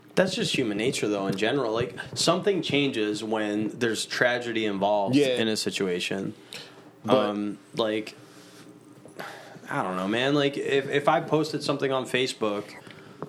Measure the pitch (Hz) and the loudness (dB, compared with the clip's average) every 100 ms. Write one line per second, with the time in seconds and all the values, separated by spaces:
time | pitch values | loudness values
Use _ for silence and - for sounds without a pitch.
0 | - - 190 240 208 - 120 101 117 - | -6 0 2 0 -2 0 0 0 0 0
1 | 110 101 98 95 107 139 117 110 123 - | 0 0 -2 0 0 0 0 0 -2 -6
2 | - - - 180 208 190 - 143 143 113 | -10 -2 2 2 2 0 2 2 2 2
3 | 107 104 110 110 107 104 107 - 117 107 | 0 -2 -2 -2 0 0 -2 0 -2 0
4 | - - 123 123 120 110 107 98 101 104 | -2 2 2 2 -2 -2 0 2 2 2
5 | 98 135 139 123 113 107 107 - 98 90 | 4 4 4 4 2 0 -2 -2 0 0
6 | - 98 104 - - - - - - - | -2 -4 -4 -8 -14 -16 -16 -20 -20 -8
7 | 110 107 104 101 104 95 - - 110 110 | 2 2 2 0 -4 -6 -8 -2 0 -2
8 | 110 - - - - - - - - - | -4 -12 -20 -20 -20 -20 -20 -20 -20 -20
9 | - - - - - - - 139 98 92 | -20 -14 -14 -14 -18 -16 -6 -4 -2 -2
10 | 95 113 135 147 143 139 - 139 135 143 | 0 0 2 4 2 0 0 0 2 0
11 | 151 160 151 151 151 143 147 139 135 131 | 4 4 4 0 0 -2 -2 0 0 0
12 | 120 123 131 - 110 101 - - - - | 0 0 0 0 -2 -2 -6 -12 -18 -20
13 | - - | -18 -14